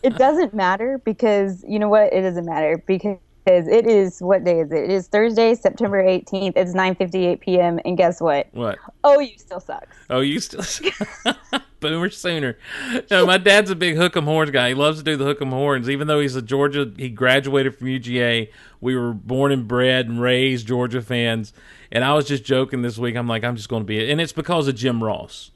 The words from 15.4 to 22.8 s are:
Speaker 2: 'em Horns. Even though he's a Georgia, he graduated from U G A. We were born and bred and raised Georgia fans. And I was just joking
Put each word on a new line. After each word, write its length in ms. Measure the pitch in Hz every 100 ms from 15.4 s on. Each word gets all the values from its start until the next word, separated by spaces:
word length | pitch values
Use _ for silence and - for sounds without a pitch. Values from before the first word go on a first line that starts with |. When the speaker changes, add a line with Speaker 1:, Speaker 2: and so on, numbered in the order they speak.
Speaker 2:
'em 100 | 135
Horns. 380 | 131 143 135 120
Even 180 | 139 151
though 120 | 147
he's 160 | 143 131
a 60 |
Georgia, 500 | 113 135 143 143 135 98
he 120 | 131
graduated 680 | 104 127 135 135 135 135 -
from 120 | 123
U 120 | 131
G 220 | 117 123
A. 280 | 120 117 110 - - -
We 140 | 127 127
were 180 | 120
born 380 | 110 101 127 139
and 160 | 135 110
bred 400 | 123 127 127 120
and 140 | 117
raised 460 | 123 127 135 127 110
Georgia 340 | 123 123 123
fans. 520 | 110 120 117 113 107 - - - -
And 120 | 113
I 100 | 127
was 120 | 151 143
just 180 | 139
joking 380 | 113 135 135 131